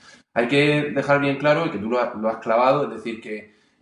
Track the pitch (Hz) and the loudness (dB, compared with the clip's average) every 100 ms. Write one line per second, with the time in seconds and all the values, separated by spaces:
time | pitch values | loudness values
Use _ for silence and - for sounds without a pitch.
0 | - - _ - 131 143 147 147 147 139 | -20 -20 _ -4 0 2 2 2 0 -4
1 | 139 143 139 139 151 156 165 101 107 120 | 0 2 2 0 2 2 0 -4 -4 -2
2 | 120 107 110 110 - 113 127 143 127 110 | -2 -2 -4 -4 0 4 4 4 0 -6
3 | 117 110 113 107 - _ _ _ | -10 -10 -10 -12 -12 _ _ _